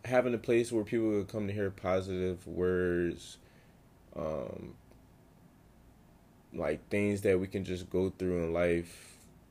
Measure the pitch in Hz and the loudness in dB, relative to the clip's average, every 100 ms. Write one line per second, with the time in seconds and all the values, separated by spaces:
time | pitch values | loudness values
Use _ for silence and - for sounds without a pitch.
0 | - 127 123 117 113 117 113 117 101 120 | 0 2 4 2 4 4 4 0 0 2
1 | 110 104 98 110 101 101 98 98 92 95 | 2 2 0 -4 -4 -2 -2 -2 0 0
2 | 95 92 92 90 82 82 90 92 90 87 | 0 -2 -2 -4 -6 0 2 4 2 2
3 | 87 - - - - - - - - - | 0 -2 -10 -18 -20 -20 -20 -20 -20 -20
4 | - - 78 78 60 - - - - - | -14 -8 -6 -4 -6 -10 -12 -16 -20 -20
5 | - - - - - - - - - - | -20 -20 -20 -20 -20 -20 -20 -20 -20 -20
6 | - - - - - - 78 80 - 104 | -20 -20 -20 -20 -14 -6 -4 -4 -2 0
7 | 104 101 101 92 95 101 90 90 90 92 | 2 2 2 2 2 -4 -4 -6 -2 0
8 | 95 - 90 87 82 85 87 85 85 - | 0 0 -2 0 0 2 2 2 -2 -12
9 | - - - - - | -20 -20 -20 -20 -10